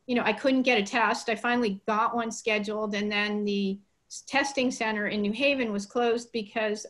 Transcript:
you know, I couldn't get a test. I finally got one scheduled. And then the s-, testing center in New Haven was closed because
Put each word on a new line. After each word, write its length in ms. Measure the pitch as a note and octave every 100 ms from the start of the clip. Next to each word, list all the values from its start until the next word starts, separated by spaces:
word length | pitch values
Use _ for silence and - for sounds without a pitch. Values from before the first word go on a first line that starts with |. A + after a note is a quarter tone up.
| -
you 80 | A#3+
know, 80 |
I 100 | G#3
couldn't 300 | G#3+ C4+ C4
get 160 | B3+ A#3
a 40 |
test. 460 | G3+ A#3+ G#3+ A#3+ -
I 60 | A3+
finally 460 | A#3+ B3 A3+ G3 -
got 280 | G#3+ A3+ A#3+
one 160 | A3+
scheduled. 640 | A3+ A3+ G#3+ G#3 G#3+ G#3+ G3+
And 160 | G#3
then 340 | G#3 G#3 G#3 G#3
the 340 | G3+ G3 G3 _ _ -
s-, 140 | - -
testing 460 | C4+ C#4 - B3+
center 360 | - A3 G#3 G#3
in 140 | G#3+
New 100 | G3+
Haven 400 | A3 C#4+ C4+ A#3
was 140 | G3+ G3+
closed 460 | A#3+ A#3+ A#3 A#3+
because 540 | A#3 G#3 A#3 G#3+ G#3+